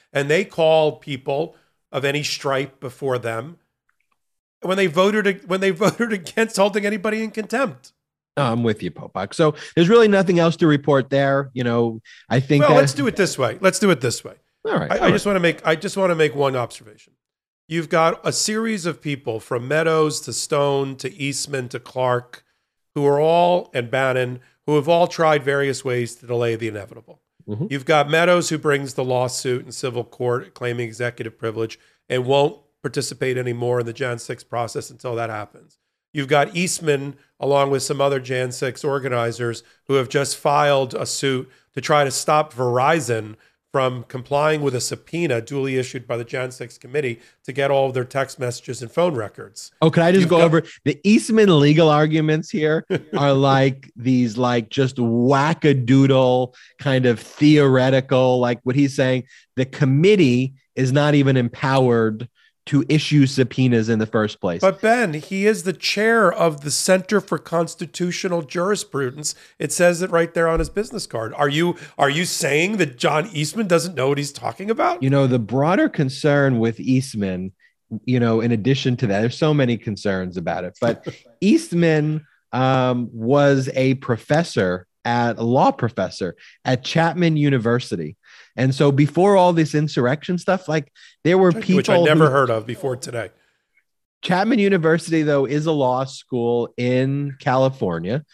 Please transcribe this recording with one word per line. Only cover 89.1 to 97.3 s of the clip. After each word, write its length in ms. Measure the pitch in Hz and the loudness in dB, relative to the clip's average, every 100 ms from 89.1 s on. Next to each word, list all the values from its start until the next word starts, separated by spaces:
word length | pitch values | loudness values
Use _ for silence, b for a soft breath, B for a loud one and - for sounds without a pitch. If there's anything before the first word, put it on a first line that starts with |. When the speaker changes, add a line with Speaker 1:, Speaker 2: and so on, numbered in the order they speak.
| 165 196 196 | 4 4 6
Speaker 2:
all 160 | 180 | 4
this 220 | 165 151 | 4 0
insurrection 640 | 151 151 - 120 151 - 180 | 0 -2 0 0 -2 -4 -4
stuff, 300 | - 185 - | -2 -2 -2
like, 240 | 156 139 b b b | -4 -4 b b b
there 120 | 156 185 | 2 4
were 120 | 185 | 4
Speaker 1:
Which 60 | 170 | 4
I, 40 | - | 2
Speaker 2:
people 100 | 185 | 2
Speaker 1:
which 100 | 202 | 4
I 80 | 180 | 4
never 240 | 160 151 151 | 6 6 6
Speaker 2:
who 40 | |
Speaker 1:
heard 180 | 139 123 | 4 2
of 140 | 113 110 | 0 -4
before 280 | 117 135 123 | -6 -6 -6
today. 340 | - 120 95 - _ _ _ _ _ _ _ _ | -8 -8 -10 -14 _ _ _ _ _ _ _ _
Speaker 2:
Chapman 360 | - 180 214 247 | -2 0 2 2
University, 640 | 196 190 160 165 165 160 | 4 4 4 2 0 0
though, 220 | 151 143 | 2 2
is 220 | 127 147 156 | 0 -2 0
a 60 | |
law 320 | 151 127 123 | 0 0 0
school 680 | 135 - - 123 117 120 117 - | -4 -10 -8 -4 0 0 -2 -4
in 580 | 123 127 139 139 143 | -2 0 0 -2 -6